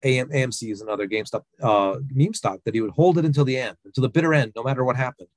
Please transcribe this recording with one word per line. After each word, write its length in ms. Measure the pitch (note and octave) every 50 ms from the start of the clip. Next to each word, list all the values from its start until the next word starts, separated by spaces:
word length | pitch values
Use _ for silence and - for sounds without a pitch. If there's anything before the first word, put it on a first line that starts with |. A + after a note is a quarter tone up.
| -
A 160 | C3+ C3 B2+
M, 100 | B2+ C3+ D3
A 40 |
M 160 | C#3 C3 B2 A#2
C 180 | - A2+ A2
is 100 | G#2 G2
another 280 | A2 G#2+ G#2 G2+ G#2 F#2+
GameStop, 340 | G#2 G#2+ G#2 - - A2 - _ _ -
uh, 380 | C3+ A#2 G#2+ G2+ G2 G2 G2 - C#3 C3+
meme 240 | C3 C3 D3 G#3 A3
stock, 260 | - - - - F#2+ -
that 100 | A#2 G#2+
he 60 | A2+
would 120 | A2 G#2 F2+
hold 260 | - E3 F#3 E3+ E3+
it 60 | D#3+
until 200 | D#3 C#3 C#3+ C#3+
the 140 | C3 C3 B2+
end, 180 | B2+ G#2+ F2+ _ -
until 180 | - - - C3
the 60 | A#2+
bitter 240 | G#2+ D#3+ E3 E3 D#3
end, 200 | D3 B2 A2 G#2
no 80 | A2+ A#2
matter 220 | C3+ C3+ B2+ B2+
what 120 | B2+ B2
happened. 320 | B2+ C3 B2 - - F2+ - _